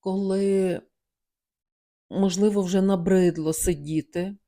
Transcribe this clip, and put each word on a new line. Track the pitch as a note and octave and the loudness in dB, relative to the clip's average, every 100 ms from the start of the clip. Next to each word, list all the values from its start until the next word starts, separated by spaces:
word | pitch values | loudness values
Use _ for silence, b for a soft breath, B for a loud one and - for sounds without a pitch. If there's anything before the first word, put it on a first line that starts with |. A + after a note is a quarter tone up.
коли, | G3 F#3+ G3 F#3+ G3 G3 F#3 F3 - _ _ _ _ _ _ _ _ _ _ _ _ | -4 -4 -2 0 2 2 0 -2 -8 _ _ _ _ _ _ _ _ _ _ _ _
можливо, | D#3+ G3 F3+ G#3 G3+ | -2 0 2 0 2
вже | F#3 F#3+ | 0 2
набридло | F#3+ G3 E3+ F#3+ F3+ E3+ D#3 | 2 0 2 4 4 0 -4
сидіти | D#3 - D#3+ D3 D#3 - F3 F3+ G3+ | -2 -2 -4 -4 -4 -4 -8 -8 -10